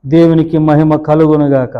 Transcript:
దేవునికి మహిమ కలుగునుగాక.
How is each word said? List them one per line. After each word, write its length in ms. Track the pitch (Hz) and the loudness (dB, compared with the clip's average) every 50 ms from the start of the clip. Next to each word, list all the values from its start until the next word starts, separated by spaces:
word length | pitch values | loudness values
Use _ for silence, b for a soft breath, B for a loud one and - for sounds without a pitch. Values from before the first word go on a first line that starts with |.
| - | -6
దేవునికి 520 | 131 156 165 165 165 165 165 151 160 165 156 | 0 2 2 2 4 2 0 0 -2 -2 -2
మహిమ 380 | 156 151 147 147 156 156 151 | 0 0 2 2 2 0 -2
కలుగునుగాక. 800 | 151 151 151 151 156 160 151 156 151 147 143 139 131 127 120 - | -2 -2 -2 0 0 2 2 2 0 0 0 0 -2 -4 -6 -10